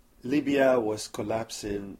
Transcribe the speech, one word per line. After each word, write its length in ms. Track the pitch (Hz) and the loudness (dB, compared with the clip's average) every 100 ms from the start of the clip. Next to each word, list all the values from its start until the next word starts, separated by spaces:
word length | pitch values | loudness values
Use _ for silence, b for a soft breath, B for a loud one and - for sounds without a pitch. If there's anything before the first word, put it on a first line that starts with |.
| _ _ | _ _
Libya 540 | 123 147 135 139 135 127 | -2 0 2 4 6 4
was 300 | 107 107 - | 2 -4 -6
collapsing, 880 | - 107 113 113 - 107 101 101 | -8 -4 -4 -4 -8 -6 -6 -6